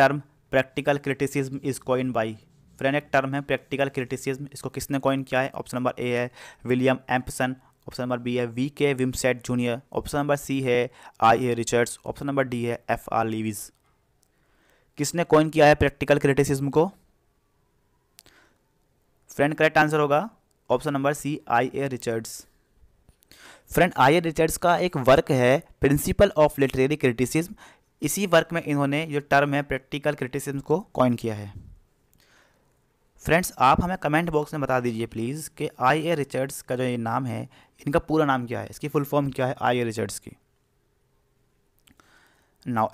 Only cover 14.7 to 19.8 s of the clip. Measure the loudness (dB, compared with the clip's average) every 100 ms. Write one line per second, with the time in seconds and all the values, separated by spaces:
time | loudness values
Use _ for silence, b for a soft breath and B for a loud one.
14.7 | _ _ -6 -4 -2 4 4 4 6 6
15.7 | 6 2 0 2 4 4 2 2 0 0
16.7 | 2 0 -2 _ _ _ _ _ _ _
17.7 | _ _ _ _ -20 b b b b _
18.7 | _ _ _ _ _ _ -2 -2 2 2
19.7 | 4